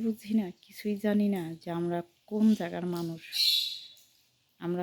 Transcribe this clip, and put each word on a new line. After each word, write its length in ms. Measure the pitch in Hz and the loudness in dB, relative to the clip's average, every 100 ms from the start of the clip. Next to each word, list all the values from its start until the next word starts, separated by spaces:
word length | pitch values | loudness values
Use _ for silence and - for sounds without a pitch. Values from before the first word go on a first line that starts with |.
বুঝি 280 | 226 214 208 220 | 0 -4 0 0
না, 60 | 185 185 | 0 -6
কিছুই 300 | - - 208 202 | -18 -8 -4 -2
জানি 220 | 208 208 208 | 2 2 2
না 140 | 190 165 165 | 0 -4 -8
যে 60 | - | -6
আমরা 280 | 170 170 170 170 _ - | -2 -2 -2 -4 _ -6
কোন 180 | 214 220 | 4 6
জায়গার 320 | 208 170 175 175 | 4 0 -4 -4
মানুষ, 380 | 175 170 165 - - - - - - - - - _ _ _ _ - | -4 -4 -8 -6 0 2 2 0 -8 -16 -20 -20 _ _ _ _ -10
আমরা 220 | 170 180 | -4 -2